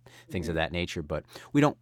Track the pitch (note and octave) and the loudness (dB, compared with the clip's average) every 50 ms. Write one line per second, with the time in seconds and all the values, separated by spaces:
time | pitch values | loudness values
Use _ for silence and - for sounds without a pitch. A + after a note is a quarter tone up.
0 | - - - - - - - F#2 D#2 E2+ D#2+ D#2+ D#2+ - E2+ F2 F2 - - F2+ | -20 -20 -20 -20 -12 -8 -6 -4 -2 -2 0 0 0 0 0 -2 -2 -2 -4 -6
1 | D2+ - D#2 D2 - - - - - - - C#3+ D3 C#3+ - - | -6 -4 -6 -6 -6 -10 -16 -18 -8 0 4 4 6 4 4 -2